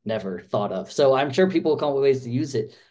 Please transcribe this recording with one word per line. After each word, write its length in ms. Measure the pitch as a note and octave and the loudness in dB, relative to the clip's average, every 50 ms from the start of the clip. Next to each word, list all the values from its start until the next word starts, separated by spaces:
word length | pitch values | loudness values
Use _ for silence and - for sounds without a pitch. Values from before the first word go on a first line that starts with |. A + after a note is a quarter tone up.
| - | -8
never 340 | G#2+ A2 G#2+ F#2+ G2 F#2 F2 | -6 -6 -4 -4 -6 -8 -10
thought 320 | - - - A2 G#2 G2 | -8 -6 -4 -4 -2 -2
of. 220 | G2 F#2+ F#2+ - - | -4 -6 -8 -6 0
So 200 | - C#3+ C3+ C3+ | 2 4 4 4
I'm 200 | C3 C#3+ D3 B2+ | 4 2 0 2
sure 180 | - F#3 F#3 | 2 2 2
people 220 | F3 E3 D#3+ D#3+ D3 | 2 0 0 0 0
will 40 | |
come 120 | C#3 D3+ D3 | 0 0 -2
up 60 | C#3 | 0
with 80 | C#3 C#3 | 2 4
ways 180 | C#3 C3+ C3 B2 | 2 2 2 0
to 80 | A#2+ | -4
use 240 | A#2+ C3 D#3+ C#3+ - | -4 -4 -4 -2 -2
it, 220 | D3 - - - - _ _ | -4 -4 -6 -8 -20 _ _